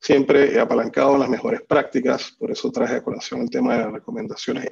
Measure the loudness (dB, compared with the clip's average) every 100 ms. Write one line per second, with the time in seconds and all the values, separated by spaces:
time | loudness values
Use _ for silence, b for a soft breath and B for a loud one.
0 | 2 4 6 4 4 4 2 0 0 2
1 | 4 4 2 0 -2 -4 0 0 0 -2
2 | 0 -2 -6 -8 -8 -4 -4 -2 -2 -2
3 | -4 -8 -8 -6 -4 -2 0 0 -2 -8
4 | -10 -10 -10 -8 -6 -6 -6